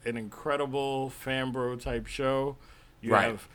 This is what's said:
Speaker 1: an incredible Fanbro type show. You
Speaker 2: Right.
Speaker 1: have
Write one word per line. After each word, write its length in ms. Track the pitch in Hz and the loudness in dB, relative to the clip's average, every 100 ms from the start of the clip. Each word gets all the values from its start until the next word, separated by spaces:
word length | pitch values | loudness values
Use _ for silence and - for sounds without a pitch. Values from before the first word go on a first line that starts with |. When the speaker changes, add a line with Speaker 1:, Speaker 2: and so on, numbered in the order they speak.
| 117 | -4
Speaker 1:
an 100 | 117 | -4
incredible 960 | 107 - 151 143 143 139 139 135 135 131 | -8 -8 -2 0 0 0 0 -2 -4 -6
Fanbro 560 | 135 131 131 127 123 123 | -2 0 0 0 -2 -2
type 280 | 135 120 110 | -4 -4 -4
show. 480 | - 131 135 135 131 - - - - | -2 2 2 0 -4 -16 -20 -20 -10
You 100 | 113 | 6
Speaker 2:
Right. 120 | 107 110 | 6 6
Speaker 1:
have 220 | 107 - | -2 -10